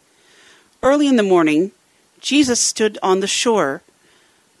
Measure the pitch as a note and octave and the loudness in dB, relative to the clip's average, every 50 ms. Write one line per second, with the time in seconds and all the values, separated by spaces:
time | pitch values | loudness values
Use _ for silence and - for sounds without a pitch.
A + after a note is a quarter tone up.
0 | _ _ _ _ _ _ _ _ - - - _ _ _ _ _ - C4 C#4+ D4 | _ _ _ _ _ _ _ _ -20 -20 -20 _ _ _ _ _ 0 0 2 2
1 | D4 C#4 C4 A3+ G#3 F#3+ F#3 F3 D#3+ D#3 D3+ D3+ F#3 G#3 - _ _ _ _ _ | 2 2 2 2 2 2 2 2 2 2 2 0 0 -2 -6 _ _ _ _ _
2 | _ _ _ _ - - C4 D4 D4 B3 A#3+ - - - - - A3 G#3+ G#3 - | _ _ _ _ -6 -2 0 0 0 0 0 -2 -2 -4 -2 -2 -2 -4 -4 -4
3 | - F#3+ F#3 F#3+ G3 G3 - - - B3 A3+ G3+ D#3+ C#3 C3+ E3+ - _ _ _ | -2 0 0 0 -2 -2 -4 -2 -2 0 0 0 0 -2 -4 -8 -12 _ _ _
4 | _ _ _ _ _ _ _ _ _ _ _ _ | _ _ _ _ _ _ _ _ _ _ _ _